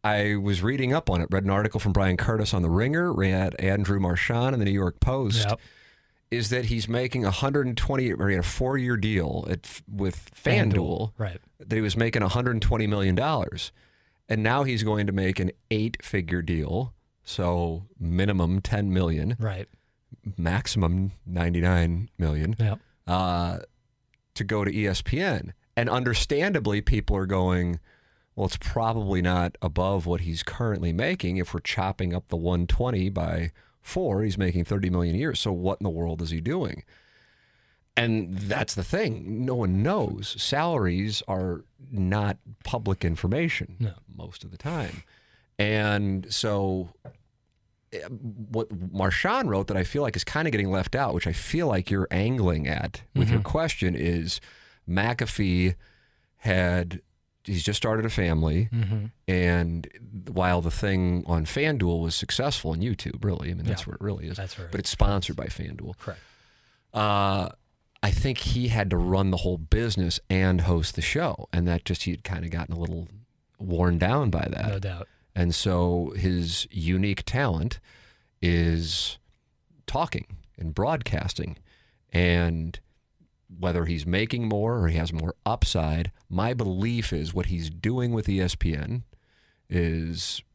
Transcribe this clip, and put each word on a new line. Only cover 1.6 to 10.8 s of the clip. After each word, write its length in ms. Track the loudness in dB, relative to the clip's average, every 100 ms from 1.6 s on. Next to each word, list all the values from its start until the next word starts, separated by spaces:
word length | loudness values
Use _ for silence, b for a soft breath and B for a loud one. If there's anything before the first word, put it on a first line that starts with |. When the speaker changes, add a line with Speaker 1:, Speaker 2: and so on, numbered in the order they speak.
| 2 0
Speaker 1:
from 120 | 2
Brian 240 | 4 4 4
Curtis 380 | 2 2 2
on 80 | 2
The 80 | 4
Ringer, 420 | 4 2 2 0
read 440 | 2 2 2 0 0
Andrew 440 | 0 2 2 2
Marchand 540 | 2 0 0 0 2
in 60 | 2
the 60 | 2
New 40 |
York 280 | 2 0 2
Post, 480 | 0 2 0 0 0
Speaker 2:
Yep. 100 | -2 B B B B B B _
Speaker 1:
is 200 | -4 0
that 140 | 0 0
he's 220 | -2 0
making 380 | -2 0 0 0
a 60 |
hundred 340 | 0 2 2 0
and 100 | 0
twenty, 380 | 0 2 0
or 140 | 0 2
he 60 | 2
had 80 | 0
a 20 |
four-year 500 | -2 0 0 0 0
deal 500 | 2 2 0 -2 -4
at, 120 | -6 -6
f-, 160 | -16 -10
with 380 | -2 -2 -2 -12 -4
Speaker 2:
FanDuel. 380 | 2 4 4
Speaker 1:
FanDuel, 380 | 2